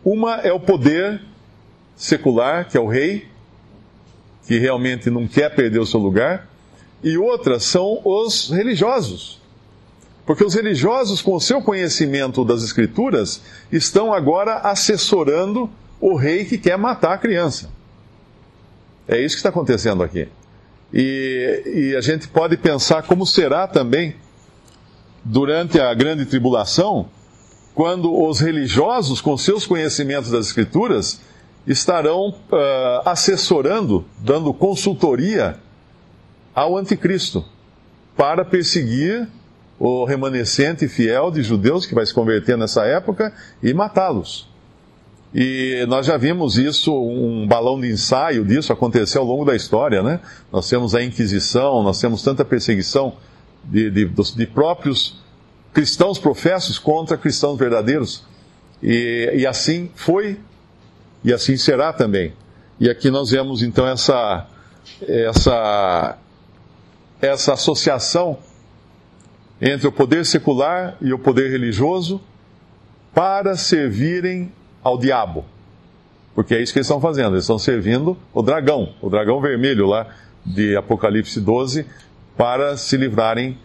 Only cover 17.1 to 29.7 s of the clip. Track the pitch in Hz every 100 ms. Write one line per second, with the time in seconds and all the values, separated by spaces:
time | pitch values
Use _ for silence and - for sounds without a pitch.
17.1 | 190 233 180 170 127 - - - - -
18.1 | - _ - - _ - - - _ -
19.1 | 117 143 - 202 175 165 117 117 95 87
20.1 | 87 76 - - - - - _ - 131
21.1 | 135 131 127 127 - - 165 135 135 117
22.1 | 156 - 160 165 165 170 143 - 160 -
23.1 | 180 185 - 151 147 190 156 123 139 170
24.1 | - - - - _ - - - - -
25.1 | - 113 113 139 156 170 165 127 113 139
26.1 | 156 135 131 120 120 98 - 196 165 87
27.1 | - - - - _ - - 165 180 165
28.1 | 160 156 139 160 160 131 98 170 247 160
29.1 | 131 - 139 - 208 -